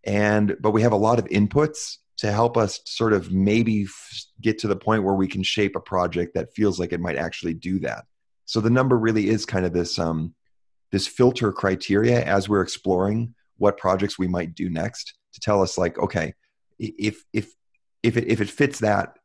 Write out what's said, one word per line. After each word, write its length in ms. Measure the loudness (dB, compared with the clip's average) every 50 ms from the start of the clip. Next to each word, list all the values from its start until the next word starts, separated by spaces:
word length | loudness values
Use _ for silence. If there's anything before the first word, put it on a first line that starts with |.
| -4
And, 520 | -2 0 2 2 4 4 2 2 0 -2 0
but 120 | 0 2
we 120 | 2 4 4
have 80 | 4
a 60 | 4
lot 200 | 4 4 4 2
of 80 | 2 0
inputs 720 | 0 2 2 2 2 2 0 0 0 -2 -8 -12 -12 -14 _ _ _ _
to 140 | -6 -4 -2
help 260 | 0 2 0 2 2
us 220 | 2 0 0 -2 -10 _
sort 280 | -12 -4 -2 2 2 2
of 180 | 2 0 0
maybe 520 | 0 2 4 4 4 2 2 2 0 -2 -2
f-, 420 | -6 -10 -18 -20 -16 -16 -16 -16 _ _ -2
get 160 | -2 -2 -2 0
to 80 | -2
the 80 | -2 -2
point 280 | 0 2 0 2 2 2
where 120 | 0 2
we 120 | 2 0
can 160 | -2 -2 -4 -4
shape 320 | -2 0 0 -2 -2 -2
a 60 | -8
project 520 | -8 -4 -2 -2 0 0 -2 -4 -4 -2 _
that 200 | -6 -6 -6 _
feels 260 | 0 0 0 0 -2
like 140 | -4 -4 -4
it 60 | -6
might 180 | -4 -4 -4
actually 360 | -4 -4 -6 -6 -6 -6 -6 -8
do 260 | -6 -6 -4 -4 -4
that. 260 | -4 -6 -8 -8 -14 _ _ _ _ _ _ _ _
So 140 | -4 -4 0
the 100 | 2 2
number 280 | 2 2 4 2 2
really 320 | 2 2 2 2 2 2 2
is 160 | 0 0 -2
kind 200 | -4 -2 -2 -2
of 80 | 0 0
this, 240 | -2 -2 -2 -4 -4
um, 340 | -2 -2 -2 -4 -6 -8 -10 _ _ _ _ _ _ _ _ _ _ _
this 160 | -4 -4 -4
filter 440 | -4 0 4 4 4 4 2 -2 -2
criteria 720 | -2 0 0 0 0 -2 -2 0 2 2 4 4 2 2 2
as 240 | 2 0 0 2
we're 140 | 2 2 2
exploring 720 | 2 0 -6 -2 0 2 2 2 2 0 0 -2 -4 -6 -10 _ _ _ _
what 200 | _ 2 2 2
projects 420 | 2 0 0 2 2 0 -4 -2 -4
we 80 | -2
might 280 | -2 0 -2 -4 -6 -8
do 140 | -8 -6 -6
next 440 | -4 -4 -4 -6 -8 -10 -16 -16 -18 _ _ _ -18
to 60 | -8
tell 220 | -2 0 2 2
us, 160 | 2 0 0
like, 200 | -2 -2 -2 -2 -2
okay, 340 | -4 -2 -2 -4 -4 -4 -10 _ _ _ _ _ _ _ _ _
i-, 120 | -10 -10 -8
if, 260 | -6 -6 -6 -6 -6 _ _ -6
if, 200 | -6 -6 -6 _ _ _ _ _ _ _ _ _ _ -2
if 140 | 0 0
it, 120 | 0 0 0
if 100 | 0 0
it 100 | 0 -4
fits 300 | 0 0 0 0 0 -2
that 380 | 0 2 2 0 -2 -4 -12 _